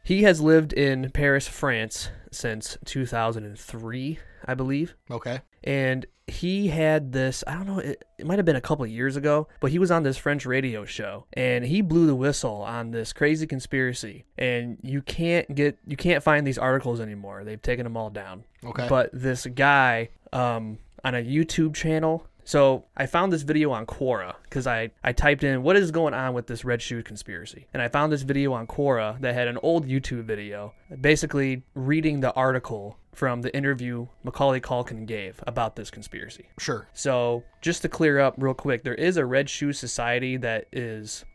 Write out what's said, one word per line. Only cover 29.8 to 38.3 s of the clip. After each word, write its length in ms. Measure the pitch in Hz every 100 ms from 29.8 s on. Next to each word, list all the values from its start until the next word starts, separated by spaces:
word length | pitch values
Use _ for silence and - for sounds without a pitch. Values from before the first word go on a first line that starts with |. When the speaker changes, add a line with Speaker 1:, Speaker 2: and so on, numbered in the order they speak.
Speaker 1:
YouTube 380 | 135 131 - 123
video, 500 | 113 104 104 101 104 - _ 165
basically 600 | 139 151 151 143 135 127 -
reading 480 | 135 131 156 156 143
the 120 | 131
article 640 | 127 131 127 - 110 101 - _
from 280 | - 135 120
the 120 | 123
interview 540 | 139 139 131 123 120 120 -
Macaulay 380 | 131 - 139 131
Culkin 440 | - 123 123 110
gave 380 | 110 110 95 -
about 300 | - 117 113
this 160 | - 104
conspiracy. 560 | - - - - - - -
Speaker 2:
Sure. 300 | - 117 -
Speaker 1:
So 500 | - 143 123 120 120 - _
just 200 | 160 170
to 80 | 156
clear 300 | - 160 139
up 160 | 135